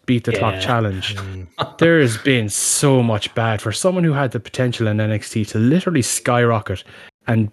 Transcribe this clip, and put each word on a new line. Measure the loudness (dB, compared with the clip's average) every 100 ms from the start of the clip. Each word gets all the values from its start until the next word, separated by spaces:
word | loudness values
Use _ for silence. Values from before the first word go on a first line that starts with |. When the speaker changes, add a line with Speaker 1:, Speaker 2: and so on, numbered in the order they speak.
| 0
Speaker 1:
beat | 0
the | 0
clock | 0 0
Speaker 2:
Yeah. | -2
Speaker 1:
challenge. | -2 0 0 -2 -6 -8
Speaker 3:
Mm. | -10 -12 -14 -10 -10 2
Speaker 1:
There | 4 6
has | 4 2
been | 0 0 0
so | -4 -2 0 4 4
much | 4 0 -2
bad | -2 -2 -2
for | -4
someone | -2 0 2
who | 0
had | 2 -2
the | -4
potential | -10 -2 -2 0 -2
in | 0
N | 0
X | -2 -4
T | -4 -4
to | 0
literally | 2 2 2 0
skyrocket | 0 -2 0 2 2 2 -2 -10 -10 -20 -20 _ -2
and | 0 0